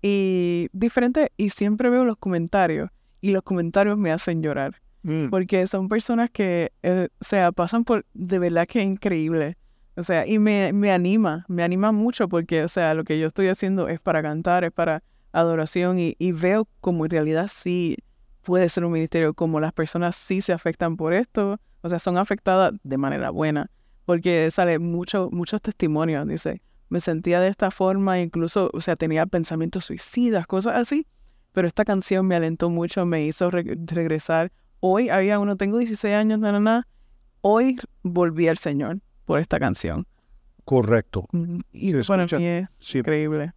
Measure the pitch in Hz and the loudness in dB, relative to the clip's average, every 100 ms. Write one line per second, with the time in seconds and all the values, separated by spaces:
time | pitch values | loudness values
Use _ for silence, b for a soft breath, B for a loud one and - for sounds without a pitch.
0 | 202 202 190 185 175 175 175 190 233 254 | 2 2 2 2 0 0 -4 -2 0 2
1 | 240 254 285 _ 202 - 208 214 247 247 | 2 2 0 _ -2 0 -2 2 4 4
2 | 247 220 - 180 165 202 180 151 160 _ | 2 0 -4 -2 0 2 2 2 -4 _
3 | _ _ 190 190 - 185 170 196 202 208 | _ _ 0 0 0 -2 0 2 2 2
4 | 190 160 - 165 156 143 139 - _ _ | 0 0 -2 -2 -2 -2 -4 -8 _ _
5 | 175 160 143 185 185 190 185 196 190 214 | -4 -2 0 -2 0 0 0 -2 -2 -2
6 | - 233 240 - 196 175 165 _ - 180 | 0 0 0 -2 -2 0 -2 _ 0 0
7 | 175 _ - 202 175 175 175 233 233 226 | 0 _ -2 2 2 2 -2 0 0 0
8 | - - 180 190 175 165 170 240 196 190 | -2 -12 -4 0 2 0 0 0 0 -2
9 | 208 170 156 165 147 175 _ _ _ - | -2 -2 -2 -2 -2 -6 _ _ _ -12
10 | 170 170 - 214 214 202 190 196 202 185 | -2 0 2 2 4 4 2 2 2 2
11 | 180 214 202 156 - 175 170 180 208 214 | 4 2 2 -2 -4 -2 0 2 2 2
12 | 220 247 196 175 170 160 160 - 165 160 | 0 0 0 0 0 0 0 0 0 0
13 | 156 156 160 - 190 190 196 196 170 165 | -2 -2 -2 0 0 0 0 -2 -2 -4
14 | - 160 156 151 170 180 170 - 165 156 | -2 -2 -2 -4 0 0 0 -2 -2 -2
15 | _ _ _ 165 170 165 156 180 180 180 | _ _ _ 0 2 2 -2 -2 0 0
16 | 170 - 180 165 180 208 220 _ - 175 | -2 -2 -2 0 2 2 0 _ -4 -2
17 | 160 165 151 160 196 - - 175 170 - | 0 0 0 0 -2 -6 -4 -2 -2 -4
18 | _ _ _ - - 180 175 - 170 165 | _ _ _ -18 0 2 2 2 0 0
19 | 160 165 160 156 165 156 156 - 156 170 | 0 0 0 0 -2 0 -2 -2 -4 -2
20 | 175 170 - 190 196 170 - 165 170 165 | -2 -4 -4 -4 0 -2 -2 -2 -4 -2
21 | 160 180 240 - 202 208 _ _ 170 170 | 0 0 0 -2 -2 -4 _ _ -6 -4
22 | 190 180 202 202 - 185 185 214 135 135 | 0 0 0 0 2 4 4 2 -6 -2
23 | 139 139 127 - 156 151 196 _ _ _ | -2 -2 -4 -2 -2 -2 -4 _ _ _
24 | - 175 180 170 160 - 180 160 170 170 | -2 0 2 2 2 2 2 2 0 -4
25 | 180 202 185 175 170 214 - - 165 151 | -2 -2 -2 -4 -4 -4 -6 -2 0 2
26 | 165 151 143 165 156 180 _ _ _ 175 | 0 -2 -4 -4 -6 -8 _ _ _ -4
27 | 175 160 175 175 185 196 185 - 190 196 | -2 -2 0 2 2 2 -2 0 0 2
28 | 196 180 170 165 165 - 185 - 165 165 | 2 0 0 -2 -2 0 -2 -2 -4 -2
29 | 160 160 170 175 160 160 165 185 - 170 | 0 0 0 -2 -2 -4 -4 -4 -8 -10
30 | - - 240 208 165 190 214 240 240 294 | -6 0 2 0 0 -2 0 0 0 -2
31 | 311 _ - _ _ - 175 - 214 196 | -4 _ -20 _ _ 0 0 0 0 0
32 | 185 190 190 175 165 165 170 170 170 - | 0 0 2 2 0 -2 -2 0 -2 -2
33 | 175 165 151 156 180 180 170 - 165 165 | 0 0 -2 0 0 0 -4 -6 -4 -4
34 | 165 156 - 165 175 _ _ _ 185 196 | -2 -2 0 0 0 _ _ _ 2 2
35 | 247 185 190 208 202 196 202 220 233 214 | 4 2 2 2 0 -2 0 0 -2 -2
36 | 208 208 214 220 214 202 214 233 240 _ | 0 2 2 2 2 2 2 2 -2 _
37 | _ _ _ _ 196 214 262 247 - _ | _ _ _ _ 2 4 4 0 -8 _
38 | 180 175 175 156 165 165 170 143 117 185 | -4 2 2 2 2 2 -2 -2 -2 -6
39 | _ _ - 139 165 - 127 92 85 80 | _ _ -2 -2 0 0 0 -2 -4 -6
40 | 180 _ _ - _ _ - 131 107 117 | -8 _ _ -20 _ _ 0 2 4 2
41 | - - 90 175 170 175 - - 196 151 | 2 -8 -4 -4 -4 -8 -10 -6 -2 0
42 | - 190 175 190 175 170 185 _ - - | 2 2 2 0 0 -2 -6 _ -6 -4
43 | 120 151 151 151 147 | 0 -2 -2 -4 -6